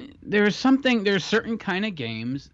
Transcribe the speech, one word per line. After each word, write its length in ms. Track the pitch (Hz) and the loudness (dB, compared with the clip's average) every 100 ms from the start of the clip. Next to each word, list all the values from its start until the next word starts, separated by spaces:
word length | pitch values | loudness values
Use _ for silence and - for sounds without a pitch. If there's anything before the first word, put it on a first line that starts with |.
| - - | -20 -16
there's 340 | - 208 208 196 | -2 2 2 4
something, 480 | 262 269 262 233 | 4 4 4 2
there's 200 | 196 196 | 2 0
certain 340 | - 220 220 220 | 2 0 0 -6
kind 260 | - 185 | -4 -4
of 100 | 214 | -4
games 560 | 156 113 110 117 139 - | -6 -8 -6 -6 -6 -10